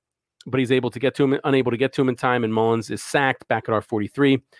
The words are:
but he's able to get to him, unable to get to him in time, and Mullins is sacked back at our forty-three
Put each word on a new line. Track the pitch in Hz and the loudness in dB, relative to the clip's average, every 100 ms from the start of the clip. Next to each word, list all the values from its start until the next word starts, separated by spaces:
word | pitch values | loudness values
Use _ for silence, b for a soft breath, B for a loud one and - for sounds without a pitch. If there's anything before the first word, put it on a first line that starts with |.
| _ _ _ _ | _ _ _ _
but | 127 131 | -6 -4
he's | 123 | 0
able | 131 120 | 0 0
to | 117 | -2
get | 127 | -2
to | - | 2
him, | 139 139 | 2 2
unable | 147 135 123 | 2 0 0
to | 120 | -2
get | 135 | -2
to | - | 0
him | 131 | -2
in | |
time, | 120 131 123 | 0 0 0
and | 113 | 0
Mullins | 113 113 113 107 | 2 2 0 -4
is | 107 | -10
sacked | - 147 135 123 - | -2 0 0 -2 -4
back | 113 - | -4 -2
at | |
our | 107 | -4
forty-three | - 107 104 - 139 131 - | -2 -4 -4 0 2 2 -2